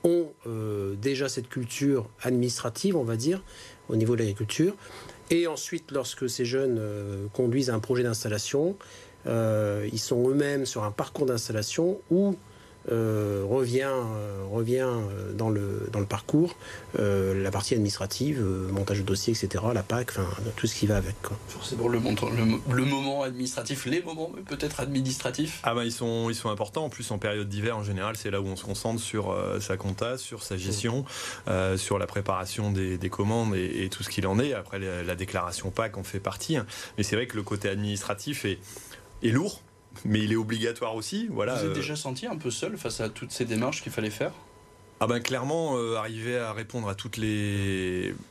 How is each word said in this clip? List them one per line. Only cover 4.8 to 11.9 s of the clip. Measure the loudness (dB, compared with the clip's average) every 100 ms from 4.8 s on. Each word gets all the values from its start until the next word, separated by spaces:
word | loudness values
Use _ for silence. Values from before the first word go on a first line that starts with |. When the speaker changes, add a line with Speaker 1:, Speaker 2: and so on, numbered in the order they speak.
| -14 -16 -16 -18 0
Speaker 1:
Et | 2 2
ensuite, | -2 -4 -6 -2
lorsque | -2 -2 -2 -4
ces | 0 0
jeunes, | 2 2 2
euh, | 0 -4 -4 -4 -4
conduisent | 2 4 4 2
un | 0
projet | 2 2
d'installation, | 2 0 0 -2 0 2 2 0 -12 -18 -20 -8 0
euh, | 2 4 4 2 0 -2
ils | -4
sont | 0 4 4
eux-mêmes | 4 2 2
sur | -2 -2
un | -2
parcours | -2 -4 0 2
d'installation | 2 0 -2 0 2 2